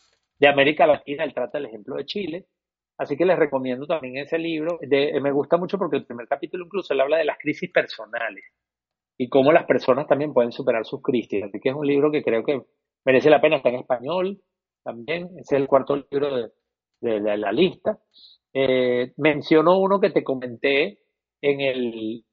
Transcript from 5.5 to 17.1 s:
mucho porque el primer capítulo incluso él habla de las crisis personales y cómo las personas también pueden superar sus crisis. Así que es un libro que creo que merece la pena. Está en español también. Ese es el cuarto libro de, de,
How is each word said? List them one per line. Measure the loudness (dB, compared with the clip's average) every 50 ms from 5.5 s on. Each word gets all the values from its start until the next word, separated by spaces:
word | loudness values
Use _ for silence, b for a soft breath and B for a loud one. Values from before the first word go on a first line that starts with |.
| 0
mucho | 0 0 -2 -4 -4
porque | -4 -4 -4
el | -4 -6
primer | -8 -12 -14 -8
capítulo | -8 -6 -6 -6 -10 -12 -12 -12
incluso | -10 -10 -8 -6 -2
él | 0 0
habla | 0 2 0 0
de | 0
las | -2 -4 -4
crisis | -6 -8 -6 -6 -8 -4
personales | -2 -2 -2 -2 -6 -16 -12 -10 -8 -6 -6 -6 -8 -12 -18 _ _ _ _ _ _ _ _ _ _ _ _ _ _
y | -8 -4 2
cómo | 2 4 6 6
las | 4 4 4
personas | 2 0 0 2 0 0 0 0
también | 0 0 0 0 0
pueden | 0 0 0 0
superar | -2 -4 -2 -2 -2 -2 -4
sus | -6 -10 -6
crisis. | -4 -2 -2 -2 -2 -2 -4 -6 -6
Así | -6 -8 -6
que | -4 -4
es | -4
un | -2 -2
libro | 0 2 2 2 2
que | 0 -2
creo | -2 -2 -4 -2 -2
que | -2 -4 -4 -6 _ _ _ _ _ _ _ 2
merece | 4 4 6 6 6
la | 6 6
pena. | 6 4 2
Está | 2 0 0
en | -2
español | -2 -4 -4 -4 -4 -4 -4 -2 -2 -2 -4 -6 -10 _ _ _ _ _ _ _ _
también. | -14 -14 -14 -10 -8 -8 -8 -6 -8 -12 -16 -18
Ese | -4 -2 0
es | 0
el | 2 4
cuarto | 2 2 4 0 -4 -4 -4 _
libro | -4 -2 -2 -2 -2
de, | -4 -4 -6 -10 _ _ _ _ _ _ _ _ _
de, | -2 -2